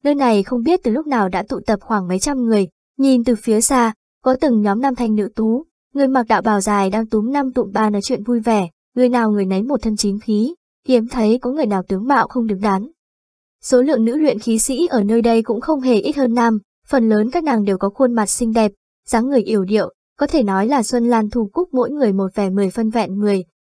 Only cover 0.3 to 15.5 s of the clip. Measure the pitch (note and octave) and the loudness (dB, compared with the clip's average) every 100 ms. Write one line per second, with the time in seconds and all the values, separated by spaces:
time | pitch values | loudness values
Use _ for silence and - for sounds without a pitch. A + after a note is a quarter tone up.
0.3 | G#3+ G3 B3 A#3+ F4+ B3 A#3 D4+ B3 F#3+ | 2 0 -2 0 0 0 -2 -2 -2 0
1.3 | F#3 G#3 A3 - G3+ - G#3+ F3+ F#3 D4 | -2 -4 -6 -2 -2 -2 -4 -2 -4 -2
2.3 | C4+ A#3 G#3+ F#3 _ _ - C4+ B3+ A#3 | -2 0 2 0 _ _ 0 2 4 2
3.3 | A3 - A3 - C4 A3+ - _ _ B3+ | 0 0 0 2 2 0 -2 _ _ -2
4.3 | C4 D4+ A3+ G#3 G#3 C4+ B3 A#3 G#3+ G3 | 0 2 2 2 0 -2 -2 -2 -2 -2
5.3 | - A3 A#3+ E4 _ _ C#4 C4+ C4 A3+ | -2 0 0 -4 _ _ 0 2 2 2
6.3 | C#4+ A3+ G#3 G3+ G3+ F#3+ G#3+ A3 G#3+ A3+ | 0 2 0 0 0 0 -2 -2 -2 -2
7.3 | C#4+ C4 B3 G3+ G#3 G#3+ G#3 G3+ B3 G#3 | -2 -2 -2 -2 0 0 0 -2 -4 -2
8.3 | A#3+ A3 G#3+ F3 _ _ A#3+ B3 A#3+ A3 | -2 0 0 -2 _ _ 0 2 2 0
9.3 | G#3 F#3+ F#3+ A#3+ C4+ A3+ G#3 G#3 G3+ - | 0 0 -2 -2 -2 -2 -2 -2 -4 -2
10.3 | G#3 A#3+ F4 _ _ - B3 A3+ B3+ G#3+ | -2 -2 -6 _ _ 0 0 0 0 0
11.3 | B3 A#3+ D4 A#3+ G3 F3+ F#3+ A#3+ C4+ - | 0 -2 -2 -2 -2 -2 -4 0 0 0
12.3 | B3+ A3+ F#3+ G#3 F#3+ B3+ _ _ _ _ | -2 -4 -2 -2 -2 -4 _ _ _ _
13.3 | _ _ _ - B3 C4+ B3+ A3+ C#4 D4+ | _ _ _ 0 2 4 2 2 2 0
14.3 | G#3 A#3 A3 - C4 F4 A#3+ G3+ A#3 A#3 | 0 0 -2 0 -2 0 0 2 2 2
15.3 | A3+ A3+ | 2 0